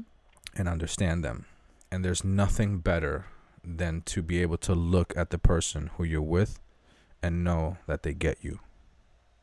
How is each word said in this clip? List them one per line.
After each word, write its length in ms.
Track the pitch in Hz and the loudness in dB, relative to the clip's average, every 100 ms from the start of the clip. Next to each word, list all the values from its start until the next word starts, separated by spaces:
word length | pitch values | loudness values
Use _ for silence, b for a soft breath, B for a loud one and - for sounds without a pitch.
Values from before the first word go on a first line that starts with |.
| 226 - _ - - - | -4 -16 _ -20 -12 -4
and 120 | 90 | -2
understand 540 | 80 80 - 92 85 | 0 -4 0 0 0
them. 220 | 76 57 - b b b - | -2 -6 -12 b b b -8
And 140 | 92 92 | -4 0
there's 180 | 90 | 0
nothing 560 | 98 98 98 - 104 98 | 2 2 4 4 2 0
better 460 | 87 85 76 73 - b b b | 2 2 0 -4 -8 b b b
than 380 | 87 82 85 80 | -10 -4 -2 -2
to 200 | - - | -4 -4
be 200 | 85 87 | -2 0
able 160 | 87 85 | 0 0
to 160 | - 85 | 0 2
look 380 | 85 90 87 - | 4 4 2 -2
at 140 | 82 | -2
the 60 | 87 | 2
person 520 | - 85 - 76 78 - | 4 4 2 -4 -8 -4
who 60 | |
you're 180 | 85 78 | -2 0
with 380 | 76 87 107 - - b b b b - | 2 2 2 -2 -14 b b b b -6
and 220 | 87 85 | -2 0
know 340 | 87 85 78 90 - | 0 0 0 -4 -6
that 160 | 78 | -4
they 100 | 80 | -4
get 240 | 76 78 69 | -2 -2 -2
you. 180 | - - - - - - _ - _ _ | -6 -12 -16 -20 -20 -20 _ -20 _ _